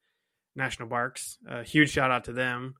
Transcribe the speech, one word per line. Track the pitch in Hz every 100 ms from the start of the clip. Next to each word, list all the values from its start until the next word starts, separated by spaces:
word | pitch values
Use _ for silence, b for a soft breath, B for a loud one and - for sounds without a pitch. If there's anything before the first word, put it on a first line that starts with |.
| _ _ _ _ _ -
National | 131 - 117
Barks. | 120 123 - - - -
A | 123
huge | 117 151 143
shout | 147 131
out | 123 123
to |
them. | 120 127 123 131